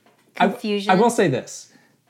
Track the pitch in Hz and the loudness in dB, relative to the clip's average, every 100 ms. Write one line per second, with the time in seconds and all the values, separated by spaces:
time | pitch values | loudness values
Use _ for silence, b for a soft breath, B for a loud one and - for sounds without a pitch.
0 | _ _ _ - 185 - 214 202 202 190 | _ _ _ -2 -2 -2 -4 -4 2 2
1 | 233 233 180 120 - - - b b b | 4 2 0 -2 -8 -16 -20 b b b